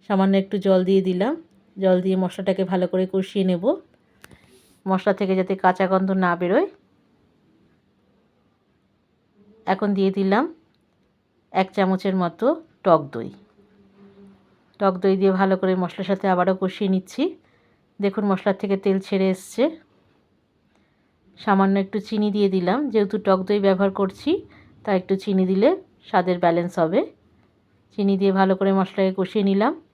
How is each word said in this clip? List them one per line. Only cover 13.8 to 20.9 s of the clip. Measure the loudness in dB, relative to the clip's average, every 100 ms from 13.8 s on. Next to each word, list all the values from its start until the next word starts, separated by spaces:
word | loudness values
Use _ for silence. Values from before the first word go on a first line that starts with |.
| _ _ -20 -20 -20 -20 _ _ _ _
টক | -2 0
দই | 0 2
দিয়ে | 2 2
ভালো | 0 0
করে | 0 0
মশলার | -2 -6 -4
সাথে | -2 0
আবারও | 2 2 0
কষিয়ে | -4 -4 -2
নিচ্ছি। | -2 -4 -4 -4 -6 _ _ _ _ _ _
দেখুন | -4 -2 -2
মশলার | 0 0 -2
থেকে | -2 -2
তেল | 0 -2 -2
ছেড়ে | -2 0
এসছে। | -2 -8 -2 -2 -2 _ _ _ _ _ _ _ _ _ _ _